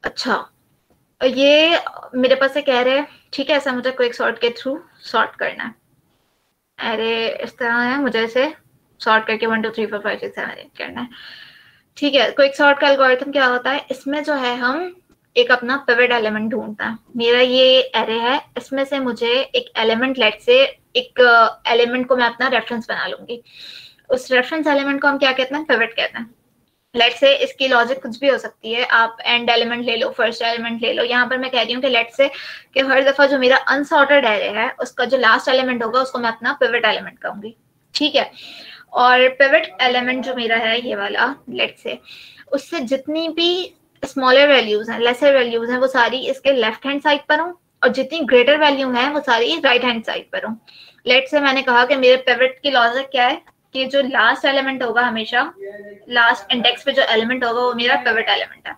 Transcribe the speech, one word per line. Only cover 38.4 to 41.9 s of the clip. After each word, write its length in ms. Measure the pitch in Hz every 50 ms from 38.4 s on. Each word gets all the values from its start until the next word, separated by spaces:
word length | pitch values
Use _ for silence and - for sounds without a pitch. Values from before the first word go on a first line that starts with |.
| - - - - - - - - - _
और 360 | - 254 247 247 247 254 254 254
pivot 480 | 254 - 277 269 285 330 330 - - -
element 440 | 262 254 247 247 247 247 254 262 240
जो 100 | 262 254
मेरा 220 | 254 233 220 226
है 320 | 226 233 220 226 240 247 247
ये 80 | 214
वाला, 400 | 202 196 202 208 - - 269 277 - _ -
लेट 280 | 247 - 226 - - _
से 220 | _ -